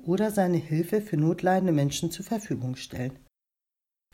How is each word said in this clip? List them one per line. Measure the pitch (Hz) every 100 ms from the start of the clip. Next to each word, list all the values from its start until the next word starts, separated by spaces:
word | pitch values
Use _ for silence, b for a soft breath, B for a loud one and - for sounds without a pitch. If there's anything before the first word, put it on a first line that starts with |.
oder | 165 190 214
seine | 208 180 170
Hilfe | - 156 170 214
für | 214 156
notleidende | 156 165 180 190 185
Menschen | 147 139 - 170
zur | -
Verfügung | - 226 - 120 127 127
stellen. | - 127 127 131 - _ _ _ _ _ _ _ _